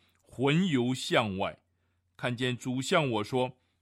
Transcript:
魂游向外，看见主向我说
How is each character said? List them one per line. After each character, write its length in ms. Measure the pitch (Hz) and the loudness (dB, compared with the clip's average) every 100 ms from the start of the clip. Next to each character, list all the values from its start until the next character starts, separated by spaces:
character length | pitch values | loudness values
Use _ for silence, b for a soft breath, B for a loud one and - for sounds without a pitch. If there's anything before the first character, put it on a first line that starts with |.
| _ _ | _ _
魂 460 | _ - 139 156 190 | _ -2 2 2 2
游 260 | 131 120 | 2 0
向 440 | 127 - 160 110 95 | -2 2 2 2 -2
外， 220 | 92 - _ _ _ _ _ - | -4 -4 _ _ _ _ _ -8
看 180 | 127 120 | -6 -2
见 220 | 127 120 | -4 -4
主 240 | 131 127 | -4 -4
向 260 | 131 180 143 | 0 2 2
我 140 | 107 | -2
说 340 | 110 127 127 - _ _ | -2 -2 -2 -6 _ _